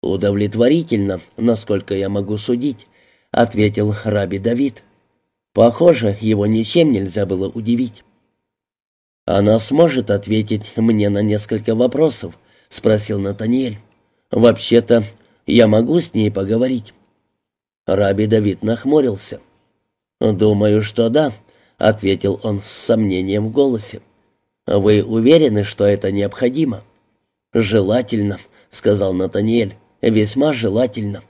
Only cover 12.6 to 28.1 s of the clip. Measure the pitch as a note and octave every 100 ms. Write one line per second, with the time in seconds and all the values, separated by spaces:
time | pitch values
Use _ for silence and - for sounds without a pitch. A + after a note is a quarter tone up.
12.6 | _ - A2+ G#2+ G#2 G#2 G2 G2+ A2 B2
13.6 | C3 G#2 _ _ _ _ _ G#2+ A#2 G#2+
14.6 | - A#2 A#2 A#2+ G#2 - _ _ - A2+
15.6 | A2 G#2+ A#2+ E3 E3 A2 G#2+ G2+ G2 A2+
16.6 | B2+ B2+ G#2+ _ _ _ _ _ _ _
17.6 | _ _ - G2 G2+ G2 G#2+ A2 G#2 F#2
18.6 | G#2+ A#2 C3+ D3+ C3+ F#2+ - - _ _
19.6 | _ _ _ _ _ _ G#2+ G2 G#2+ G2+
20.6 | G#2+ G#2+ G#2 - A2+ B2+ D3+ G#2+ _ _
21.6 | _ _ - G#2 G2+ F#2+ G2 F#2+ A2+ G2+
22.6 | - - - A#2 G#2+ F#2 F#2+ G2+ A2 A#2
23.6 | C#3 A#2 G#2 - _ _ _ _ _ _
24.6 | - G2+ G2+ G#2+ G2+ A2+ A2+ E3 D3+ G#2
25.6 | G2+ - G2+ G2 G2 G2+ G2+ - B2 C3+
26.6 | D#3 G2 - _ _ _ _ _ _ -
27.6 | G#2+ A2 F#2+ A#2 A#2